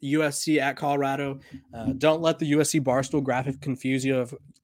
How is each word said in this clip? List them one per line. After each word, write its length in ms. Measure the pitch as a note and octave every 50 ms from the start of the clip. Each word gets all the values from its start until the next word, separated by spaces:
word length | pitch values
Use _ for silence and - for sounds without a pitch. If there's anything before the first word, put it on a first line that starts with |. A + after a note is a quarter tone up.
U 220 | - C#3 C#3+ D#3 D#3
S 180 | D3 C#3+ -
C 180 | - D#3+ D3+ D3
at 180 | C3+ C#3 C3+ -
Colorado. 640 | D#3 C#3+ C#3+ C#3+ C#3 C3+ C#3 C#3 C#3+ C#3 C3+ C#3 - - - C3 - _
Uh, 220 | - A#2 A2+ C#3 C3+ C3
don't 240 | C#3+ D#3 D#3 E3
let 180 | E3 D#3+ D3+ -
the 80 | D#3+ D3
U 140 | C#3+ D3+
S 100 | D3+ -
C 100 | - D#3+
Barstool 400 | C3+ C3 B2 C3 C3 - - D3+
graphic 400 | C3+ C3 A#2+ B2+ B2+ C#3 C3+ C3+
confuse 420 | - C#3 B2+ B2+ - C3 C3 C3+ B2+
you 140 | C3+ C3 B2+
of 160 | B2 A#2 C#3 - - - - _